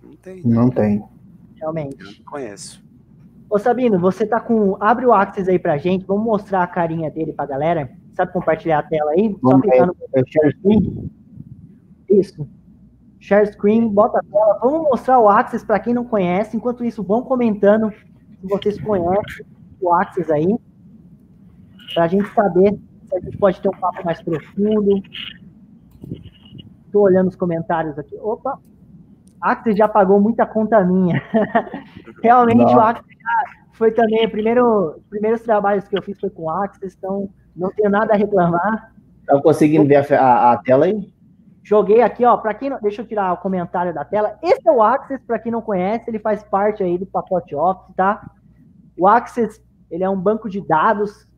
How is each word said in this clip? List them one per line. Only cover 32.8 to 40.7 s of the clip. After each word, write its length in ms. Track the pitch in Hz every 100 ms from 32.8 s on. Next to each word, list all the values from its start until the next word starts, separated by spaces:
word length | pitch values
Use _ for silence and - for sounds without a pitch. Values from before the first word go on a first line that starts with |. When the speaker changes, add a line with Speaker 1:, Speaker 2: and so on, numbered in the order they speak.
Speaker 3:
Axis 360 | 220 233 - -
já 340 | 226 233 - - _
foi 180 | _ 220
também 320 | 220 226 220 226
o 40 |
primeiro, 680 | 202 214 233 240 214 165 143
os 40 | _
primeiros 320 | 208 208 233
trabalhos 460 | 233 208 202 202 185
que 80 | 196
eu 60 |
fiz 160 | - 202
foi 100 | 196
com 140 | 190
o 60 | 160
Axis, 440 | 165 196 _ 190 _
então 320 | 190 196 202 _ _ -
não 140 | 185
tenho 180 | 196 208
nada 220 | 202 220
a 40 | 208
reclamar. 760 | 208 202 170 170 190 220 - _ _ _ -
Speaker 2:
Tá 140 | 139
conseguindo 440 | 147 147 156 151 139
ver 100 | 143
a 80 |
fe-, 100 | 139
a, 380 | 139 131 120 120
a 40 | 117
tela 260 | -